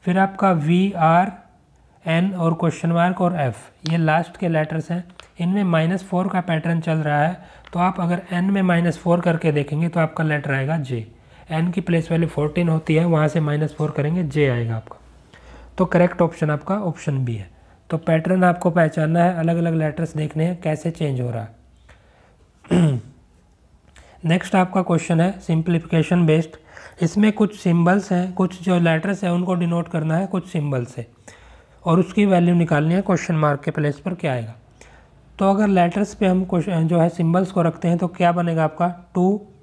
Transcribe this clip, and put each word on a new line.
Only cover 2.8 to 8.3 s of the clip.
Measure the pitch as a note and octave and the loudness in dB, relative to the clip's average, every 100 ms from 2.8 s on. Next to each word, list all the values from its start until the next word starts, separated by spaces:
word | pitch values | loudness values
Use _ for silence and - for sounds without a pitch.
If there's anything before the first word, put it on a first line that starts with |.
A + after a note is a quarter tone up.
| E3 | -2
मार्क | E3+ F3 F3+ | 2 2 2
और | F3+ F3 | 0 0
एफ, | C3+ G#2+ - _ D#3 | -2 -4 -14 _ -4
ये | E3+ | 0
लास्ट | D#3+ D#3 E3+ - | 2 2 0 -4
के | F3+ | -2
लेटर्स | E3 D3+ D#3+ D#3+ | 0 -2 -4 -6
हैं। | E3+ F3 - - _ | -8 -8 -20 -20 _
इनमें | F3 G3+ | -2 0
माइनस | F#3+ E3+ D#3+ F#3+ | 2 2 0 -2
फ़ोर | F#3+ F3+ F#3 | -2 -2 -2
का | F#3 | -2
पैटर्न | E3+ D#3+ E3+ E3+ | -2 -2 0 -2
चल | D#3+ D#3+ | -2 -2
रहा | D3+ D3 | 0 0
है, | D#3 F3+ - - - | 0 -2 -14 -20 -10
तो | F3 | -2
आप | F3+ F#3 | -2 0
अगर | E3+ F3 - | -2 -2 -4